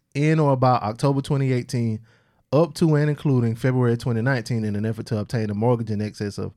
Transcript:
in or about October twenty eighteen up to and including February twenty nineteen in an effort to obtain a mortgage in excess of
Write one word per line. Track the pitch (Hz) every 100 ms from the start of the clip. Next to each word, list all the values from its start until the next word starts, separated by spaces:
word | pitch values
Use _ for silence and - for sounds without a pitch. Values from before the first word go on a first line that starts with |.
| _ 143
in | 151 160
or | 147
about | 127 127 120
October | 104 117 143 139
twenty | - 139 135
eighteen | 123 123 123 117 110 - _ _ _ -
up | 139 165
to | - 165 147
and | 151
including | 143 151 127 117 113
February | 131 127 123 117
twenty | 127 113
nineteen | 123 131 113 117 107
in | 101
an | 110
effort | 107 104
to | 107
obtain | 104 120 107
a |
mortgage | 101 117 120 113
in | 104
excess | 107 - 104 98
of | 95